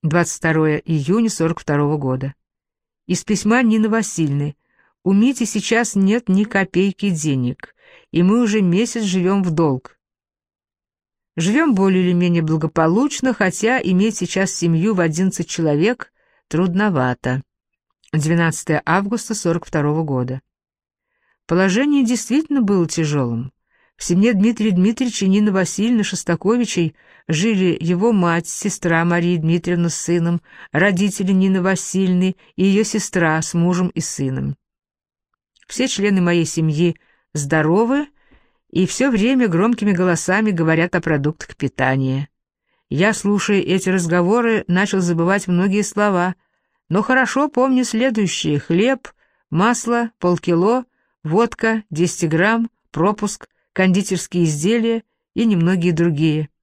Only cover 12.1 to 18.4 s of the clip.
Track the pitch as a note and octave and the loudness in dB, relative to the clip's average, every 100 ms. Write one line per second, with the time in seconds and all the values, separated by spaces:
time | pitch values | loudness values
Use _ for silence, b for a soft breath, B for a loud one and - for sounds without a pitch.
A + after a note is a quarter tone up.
12.1 | F3 F3+ E3+ D#3+ D#3+ D#3 E3+ D#3+ F#3 C#4 | 2 2 2 0 0 -2 0 2 2 0
13.1 | - C4 A#3+ F#3+ - A3 B3+ - F3+ G#3+ | -2 -2 0 -2 0 -2 0 0 2 2
14.1 | G3+ F3 - F#3+ - E3+ E3 G3 G3 E3+ | 0 -4 -2 -2 -2 0 2 2 2 0
15.1 | D#3 F#3+ - E3+ - D#3+ C#3+ F#3+ B3 - | 0 -2 -2 -8 -2 0 2 0 -2 -8
16.1 | _ _ _ _ D#3 F#3 F3 G#3+ D#3 B2+ | _ _ _ _ -2 0 0 0 0 0
17.1 | B2 - C3 - _ _ _ _ _ _ | -2 -4 -4 -6 _ _ _ _ _ _
18.1 | D#3 D3+ E3+ | -4 0 0